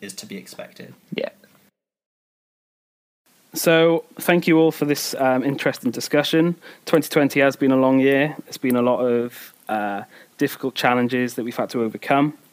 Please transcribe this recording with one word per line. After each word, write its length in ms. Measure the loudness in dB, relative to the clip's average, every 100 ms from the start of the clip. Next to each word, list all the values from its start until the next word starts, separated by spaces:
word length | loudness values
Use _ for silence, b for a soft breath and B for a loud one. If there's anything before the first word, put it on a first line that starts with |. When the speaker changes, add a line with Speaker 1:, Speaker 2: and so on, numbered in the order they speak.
Speaker 1:
is 120 | -18
to 140 | -16 -14
be 100 | -16
expected. 560 | -16 -18 -18 -18 -20 -20 -14 -8
Speaker 2:
Yeah. 140 | -8 -10 _ _ _ _ _ _ _ _ _ _ _ _ _ _ _ _ _ _ _ _ _
Speaker 3:
So, 520 | -4 2 4 4 0 -4 -6
thank 320 | 2 2 4
you 100 | 4
all 120 | 4
for 140 | 2 -2
this, 280 | -2 -4 -2
um, 280 | 0 0
interesting 480 | 0 -2 -4 -4 -4
discussion. 640 | -6 -2 -2 2 2 2 0 B B 0
Twenty 240 | 0 2
twenty 320 | 2 2 2
has 160 | 2 2
been 140 | 2
a 40 | 4
long 240 | 4 4
year. 360 | 4 4 0 -4 -14
It's 100 | -6
been 200 | -2 2
a 40 |
lot 180 | 2 2
of, 520 | 0 0 -2 -8 -20 _ -6
uh, 360 | -4 -4 -6 -10 B B -4
difficult 360 | -4 -4 -8
challenges 600 | -2 0 2 0 -2 -4
that 100 | -6
we've 140 | -8 -6
had 120 | -4
to 120 | -2
overcome. 500 | -4 -4 -2 0 0 -4 _